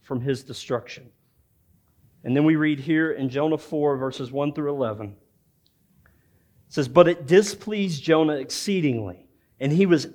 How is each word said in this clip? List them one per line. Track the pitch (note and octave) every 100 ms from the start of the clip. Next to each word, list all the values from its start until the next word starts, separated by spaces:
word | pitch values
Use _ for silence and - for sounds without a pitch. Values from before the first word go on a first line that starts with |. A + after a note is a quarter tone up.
from | - C3
his | C3+ C3
destruction. | - B2 - A#2+ - - B2 _ _ _ _ _ _ _ _ _ _ _
And | B2+ C3+
then | D#3
we | D#3+
read | D#3 C#3+
here | C#3 D#3 D#3+
in | C3+ C3+
Jonah | C3+ D#3 D#3
four, | - D#3 D3 C3+
verses | C3 B2+ B2
one | C3+ D3
through | D3 D3
eleven. | C#3+ A#2 G#2+ G#2 G2+ _ _ _ _ _ _ _ _ _ _ _ _ _ _ _
It |
says, | - B2+
"But | C3+ F3+
it | F3 C3+
displeased | F3+ G#3 - - G#3+ F#3+ D3
Jonah | C#3+ D#3+ D#3 D3
exceedingly, | C3 - - F#3+ D3+ A#2 G2+ F2 _ _ _ -
and | C#3
he | D#3+ F#3+
was | D#3+ -